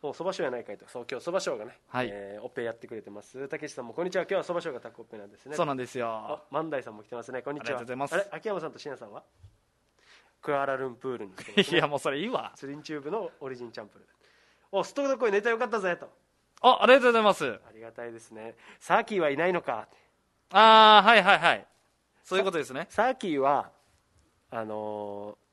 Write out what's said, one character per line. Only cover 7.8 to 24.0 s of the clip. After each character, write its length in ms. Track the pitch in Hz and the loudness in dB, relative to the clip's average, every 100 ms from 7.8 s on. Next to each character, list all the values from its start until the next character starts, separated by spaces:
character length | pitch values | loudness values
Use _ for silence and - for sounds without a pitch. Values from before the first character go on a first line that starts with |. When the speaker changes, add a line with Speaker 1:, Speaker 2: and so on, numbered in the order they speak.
Speaker 2:
う 20 | 120 | -6
ご 20 | |
ざ 60 | |
い 40 | 127 | -8
ま 100 | 139 | -4
す。 60 | |
Speaker 1:
あ 40 | 170 | -4
れ？ 100 | 202 | -4
秋 160 | 160 220 | -8 -8
山 120 | 196 | -6
さ 60 | 156 | -8
ん 40 | |
と 60 | 117 | -12
椎 120 | 147 | -14
名 80 | 131 | -14
さ 100 | 113 | -16
ん 40 | |
は？ 120 | 113 _ _ - _ _ _ _ _ _ - _ _ | -20 _ _ -20 _ _ _ _ _ _ -20 _ _
ク 140 | - 139 | -4 -2
ア 100 | 139 | -2
ラ 100 | 135 | -4
ル 100 | 131 | -6
ン 80 | 117 | -8
プ 200 | 131 120 | -10 -8
ー 20 | |
ル 80 | 101 | -10
に 80 | |
来 120 | - - | -14 -4
て 80 | - | 0
ま 60 | |
す 80 | 185 | 2
ね。 60 | 175 | 2
Speaker 2:
<laughs> 20 | |
い 20 | |
や、 60 | 147 | 0
も 80 | 143 | -2
う 40 | |
そ 120 | 160 | -4
れ 80 | 139 | -4
い 60 | 202 | -4
い 40 | |
わ。 220 | 208 113 - | -6 -8 -14
Speaker 1:
ツ 120 | 139 | -14
リ 80 | 143 | -14
ン 80 | |
チ 100 | 147 | -10
ュ 60 | 151 | -10
ー 20 | |
ブ 80 | 139 | -8
の 220 | 208 175 _ | -8 -8 _
オ 100 | 135 | -14
リ 60 | 127 | -12
ジ 80 | |
ン 80 | 120 | -14
チ 100 | 113 | -14
ャ 20 | |
ン 40 | 107 | -18
プ 100 | 104 | _
ル 80 | _ | _
ー。 20 | _ _ _ _ _ _ | _ _ _ _ _ _
お、 120 | 196 | -4
す 80 | 170 | -4
っ 20 | |
と 80 | - | -4
こ 60 | 277 | -2
ど 80 | 262 | 0
っ 20 | |
こ 100 | 240 | 0
い、 40 | |
ネ 100 | 202 | 0
タ 80 | 220 | 0
よ 80 | 226 | -2
か 80 | 247 | -2
っ 40 | |
た 100 | 220 | -2
ぜ 160 | 185 170 | -2 -4
と。 140 | - _ _ _ _ _ | -8 _ _ _ _ _
Speaker 2:
あ、 220 | 240 - | 4 6
あ 20 | 220 | 8
り 80 | |
が 60 | 269 | 8
と 60 | 247 | 8
う 20 | |
ご 40 | |
ざ 60 | 233 | 4
い 40 | |
ま 100 | 214 | 4
す。 260 | 185 143 98 - | 2 -2 -6 -14
Speaker 1:
あ 40 | |
り 80 | 110 | -20
が 100 | 113 | -18
た 140 | 117 120 | -14 -14
い 60 | |
で 80 | 113 | -14
す 120 | - | -18
ね。 240 | 110 110 - - - | -16 -16 -18 -20 -20
サ 180 | - 180 | 2 2
ー 80 | - | 2
キ 100 | 208 | 0
ー 40 | |
は 120 | 156 | 0
い 60 | 139 | 2
な 100 | 175 | 0
い 60 | |
の 80 | 175 | 0
か。 260 | - 117 - _ _ _ _ _ _ | -4 -8 -10 _ _ _ _ _ _
Speaker 2:
あ 500 | 190 220 220 214 214 | 8 10 10 12 10
ー、 40 | 196 | 10
は 100 | 226 | 6
い 60 | |
は 120 | 185 175 | 8 6
い 40 | |
は 140 | 165 | 6
い。 120 | 113 - _ _ _ _ _ | 2 -2 _ _ _ _ _
そ 120 | - 185 | -4 -2
う 40 | |
い 40 | |
う 20 | 196 | 0
こ 60 | |
と 80 | 170 | -2
で 60 | 120 | -6
す 80 | |
ね。 120 | 131 170 | -8 -6
Speaker 1:
サ 140 | - 233 | 0 0
ー 120 | 254 | 0
キ 120 | 202 | -4
ー 100 | 143 | 0
は、 320 | 135 139 - _ _ _ | 2 2 -2 _ _ _